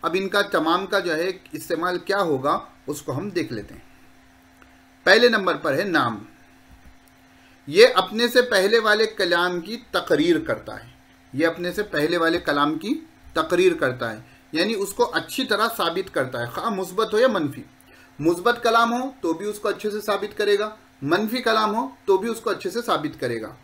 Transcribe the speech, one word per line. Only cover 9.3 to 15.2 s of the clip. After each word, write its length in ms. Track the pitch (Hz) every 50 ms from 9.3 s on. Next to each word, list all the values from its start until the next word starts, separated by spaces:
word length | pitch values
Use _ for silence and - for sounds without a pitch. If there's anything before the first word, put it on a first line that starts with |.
| 175 170 175 180 180 175
की 140 | 160 190 226 233 - - -
तकरीर 440 | 180 170 - 160 147 151 175 175 151 -
करता 300 | - 117 - - - -
है। 120 | - - - - - _ _ _ _ _ _ -
ये 120 | 127 160
अपने 260 | 165 165 175 175 175
से 120 | 175 202 202
पहले 320 | 202 - 156 147 156 170 175
वाले 220 | 165 165 165 170
कलाम 360 | 170 - 147 147 143 147 156
की 180 | 156 - 208 277 320 - - - - - - -
तकरीर 380 | 160 160 - 180 180 185 185 170
करता 360 | 160 151 131 123 123 123 117
है, 160 | 110 110 117 - - - _ _ -
यानी 200 | 156 180 208 226
उसको 280 | 196 202 190 - - 190
अच्छी 400 | - - -